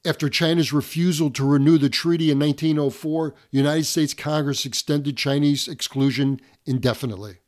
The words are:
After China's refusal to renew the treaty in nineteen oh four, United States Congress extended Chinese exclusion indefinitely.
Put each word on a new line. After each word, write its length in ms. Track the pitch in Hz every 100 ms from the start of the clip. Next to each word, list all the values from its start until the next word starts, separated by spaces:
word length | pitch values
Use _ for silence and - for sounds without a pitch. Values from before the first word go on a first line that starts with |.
After 240 | 170 151 147
China's 440 | - 165 170 147
refusal 580 | 143 - 160 175 160 156
to 140 | 117
renew 340 | 139 143 143 165
the 100 | 139
treaty 420 | - 170 170 160
in 80 | 139
nineteen 400 | 147 143 160 151
oh 120 | 143
four, 440 | 131 156 160 156 - _
United 320 | 135 143 156
States 300 | 151 175 147
Congress 520 | - - 151 143 139 135
extended 500 | - - 147 143 139
Chinese 520 | 143 139 143 143 -
exclusion 720 | - - 135 139 131 139 131 _ _ -
indefinitely. 720 | 131 123 110 123 95 104 90